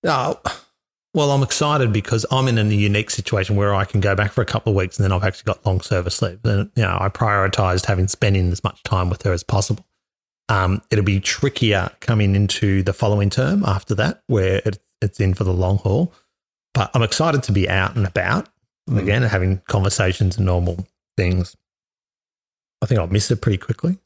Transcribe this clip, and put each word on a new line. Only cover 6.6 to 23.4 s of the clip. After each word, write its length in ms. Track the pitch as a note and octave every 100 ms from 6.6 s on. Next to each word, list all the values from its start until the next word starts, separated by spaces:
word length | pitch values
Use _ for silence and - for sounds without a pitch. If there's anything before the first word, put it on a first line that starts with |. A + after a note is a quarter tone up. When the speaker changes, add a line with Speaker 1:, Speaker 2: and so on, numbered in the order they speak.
| -
Speaker 1:
you 100 | -
know, 120 | G2 F2+
I 120 | F#2+
prioritized 760 | - A2 G2+ F#2+ - F#2+ F#2
having, 240 | - F#2+ F#2
spending 420 | - G2+ G2 F2+
as 140 | F2
much 180 | - -
time 280 | - F#2 F2+
with 100 | F2+
her 100 | G2+
as 80 | F2
possible. 420 | - G#2 - G#2 - _ _ _ _ _ -
Um, 320 | G2+ F#2 F#2+ _
it'll 140 | G#2+
be 160 | G2 G2
trickier 720 | - - C#3 - A2+ G2 F2+ -
coming 340 | - A2 G2+
into 480 | G2 G2+ - G#2 G2
the 120 | F#2
following 340 | - G#2+ G#2 G2+
term 340 | - C3 G3+ F#3+
after 280 | G2 - G2+
that, 260 | - - -
where 360 | G#2 F#2 F#2+
it, 140 | G#2+ G2 _ _
it's 180 | G2+ -
in 140 | G2
for 100 | F2+
the 80 | F#2+
long 240 | F2+ F2+ G2+
haul. 380 | G2 G#2+ F3 _ _ _ _ _ _
But 180 | - F#2+
I'm 80 | B2+
excited 400 | A2+ - D#3+ C#3
to 100 | -
be 160 | G2 F#2
out 260 | F#2+ F#2+
and 120 | A#2 F#2+
about 420 | F#2+ F2+ D3+ - _ _ _ -
Speaker 2:
Mm. 100 | A#2
Speaker 1:
again, 200 | G2 G#2+
having 360 | A#2+ G2+ F#2 F#2+ -
conversations 680 | G2+ F#2+ - F#2 F#2 F#2+ F2+
and 80 | F#2
normal 400 | F2 F2 F2 F#2 _ _ -
things. 360 | F2+ F#2 F2 - _ _ _ _ _ _ _ _ _ _ _ _
I 40 | -
think 120 | A#2
I'll 60 | F2
miss 220 | G2+ -
her 80 |
pretty 220 | A#2+